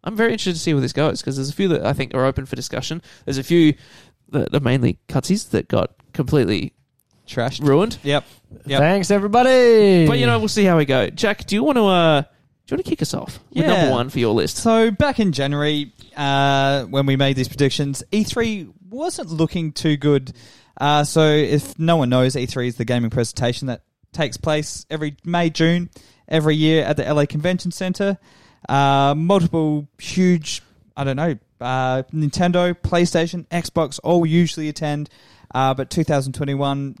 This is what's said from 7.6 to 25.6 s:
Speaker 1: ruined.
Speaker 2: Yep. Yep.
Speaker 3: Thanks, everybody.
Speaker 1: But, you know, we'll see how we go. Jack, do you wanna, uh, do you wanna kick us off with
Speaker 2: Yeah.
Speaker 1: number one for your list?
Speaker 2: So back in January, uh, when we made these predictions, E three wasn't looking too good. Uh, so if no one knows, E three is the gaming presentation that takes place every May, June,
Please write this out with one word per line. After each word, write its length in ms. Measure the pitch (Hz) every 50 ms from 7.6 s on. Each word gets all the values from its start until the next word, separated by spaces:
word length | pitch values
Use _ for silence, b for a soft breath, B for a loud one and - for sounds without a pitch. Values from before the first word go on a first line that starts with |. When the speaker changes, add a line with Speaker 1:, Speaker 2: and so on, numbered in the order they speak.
| 143
Speaker 1:
ruined. 320 | 143 139 151 196 233 - - -
Speaker 2:
Yep. 200 | 143 143 143 - - - _ _ _ - - _
Yep. 140 | 143 139 135
Speaker 3:
Thanks, 320 | 143 160 190 202 180 165
everybody. 960 | 202 202 196 208 208 240 247 262 262 254 247 240 226 220 214 202 190 175 165
Speaker 1:
But, 100 | 151 143 139
you 60 | -
know, 140 | 240 240 226
we'll 80 | 214
see 160 | 214 - 214 202
how 120 | 185 175
we 80 | 160 151
go. 240 | 135 135 127 104 -
Jack, 360 | - - - 208 - - -
do 80 | - 190
you 80 | 208 254
wanna, 220 | 302 285 240 214
uh, 360 | 196 185 175 170 160 156 139
do 60 | 151 _ _ _ _ _ _ _ _ -
you 60 | -
wanna 80 | 320 381
kick 180 | - 320 -
us 120 | - - -
off 260 | - - - - - _ _ -
with 100 | - -
Speaker 2:
Yeah. 100 | 302 -
Speaker 1:
number 160 | 190 160 131
one 180 | 131 120 123 135
for 100 | - 135
your 140 | 120 110 107
list? 240 | 113 73 - -
Speaker 2:
So 320 | - - 226 226 226 226 233
back 280 | 208 - 202 190 269 -
in 120 | 214 190
January, 600 | 147 123 135 139 143 147 147 151 151 147 147 - _ _ - - -
uh, 680 | 147 143 139 139 139 139 139 139 139 135 139 139 139 123
when 220 | 87 127 139 139
we 100 | 139 135
made 200 | 135 139 135 139
these 120 | 131 123
predictions, 560 | - - - 143 135 - - 143 139 139 - - _
E 120 | - 214 214
three 440 | - - 247 233 226 214 202 160 98 - _ _ -
wasn't 400 | 226 262 311 349 - - 277 160
looking 400 | 165 156 165 156 - 180 165 156
too 260 | 147 - - 160 147
good. 340 | 143 135 147 147 139 135 127 b b b b b b b b b -
Uh, 240 | 135 143 147 147 147
so 240 | 147 - 160 156 151
if 480 | 151 151 147 - 143 147 - - - -
no 180 | 165 160 170
one 120 | 165 135 123
knows, 260 | 127 127 127 127 127
E 100 | 139 127
three 220 | 117 - 131 123
is 80 | 123 117
the 100 | - 120
gaming 240 | 113 123 123 117 113
presentation 580 | 107 123 117 - - - 127 120 120 - 143
that 140 | 131 120 - _ _ _ _ _ _ -
takes 240 | - 160 143 139
place 480 | - - 160 151 151 151 - - - - _
every 280 | 156 156 156 151 143 _ _
May, 240 | 170 175 175 175 165
June, 400 | 156 -